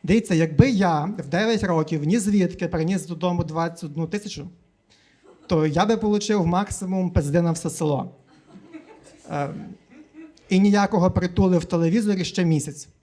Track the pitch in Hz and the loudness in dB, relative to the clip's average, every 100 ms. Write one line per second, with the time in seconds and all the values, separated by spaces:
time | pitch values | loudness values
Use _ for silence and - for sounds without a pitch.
0 | - 220 226 170 160 151 262 214 190 156 | 2 0 2 0 0 4 4 4 2 0
1 | 156 208 139 170 220 220 202 165 156 160 | -2 -6 -4 -2 0 0 0 0 0 -2
2 | 147 226 196 208 175 - 170 170 160 196 | 0 0 2 2 2 -2 -6 -2 -2 -2
3 | 160 165 180 175 160 156 165 170 160 147 | -4 -4 -2 -2 -4 -2 -4 -6 -10 -6
4 | 165 202 208 - 175 - _ _ _ _ | -6 -6 -10 -14 -16 -18 _ _ _ _
5 | _ _ _ - - 170 156 147 208 226 | _ _ _ -20 -2 0 2 0 2 2
6 | 214 208 208 208 165 175 202 - 190 185 | 2 0 0 0 2 0 -2 -8 -4 -2
7 | 185 180 143 156 170 160 165 - 156 139 | 0 0 0 0 0 -2 -6 -4 -2 -2
8 | - - _ - _ - - 330 - - | -4 -14 _ -20 _ -20 -20 -20 -20 -20
9 | - - - 147 143 - 190 - _ - | -20 -20 -10 -6 -6 -8 -14 -18 _ -20
10 | - - - _ _ 185 202 202 202 180 | -20 -20 -20 _ _ 4 6 4 2 2
11 | 180 - 180 175 190 175 170 170 165 202 | 2 2 -2 2 4 4 2 0 2 2
12 | 208 196 170 - 175 156 143 139 - _ | 0 -2 -2 0 2 2 -2 -12 -18 _